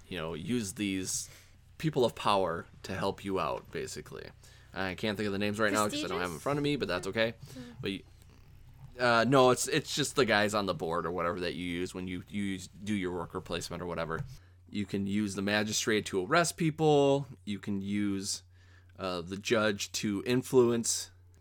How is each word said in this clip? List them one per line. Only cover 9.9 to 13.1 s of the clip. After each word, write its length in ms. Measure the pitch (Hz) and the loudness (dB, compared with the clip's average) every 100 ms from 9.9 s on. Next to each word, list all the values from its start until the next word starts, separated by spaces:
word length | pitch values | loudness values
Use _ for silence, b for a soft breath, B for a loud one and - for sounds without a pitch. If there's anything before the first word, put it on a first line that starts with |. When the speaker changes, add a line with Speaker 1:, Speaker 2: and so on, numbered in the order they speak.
| - | -4
Speaker 1:
just 200 | 131 - | -2 2
the 80 | 113 | 4
guys 280 | 104 104 | 4 4
on 120 | 107 95 | 2 0
the 80 | |
board 320 | 80 85 85 82 | -2 -2 -2 -2
or 60 | |
whatever 280 | 90 85 90 | -2 -2 -2
that 140 | 87 | -4
you 120 | 73 90 | -4 -4
use 280 | 85 92 | -4 -4
when 140 | 92 92 | -6 -6
you, 160 | 90 - | -8 -6
you 140 | 104 | -4
use, 260 | 101 92 90 82 | -4 -4 -8 -10
do 100 | 104 | -2
your 200 | 104 90 | -2 0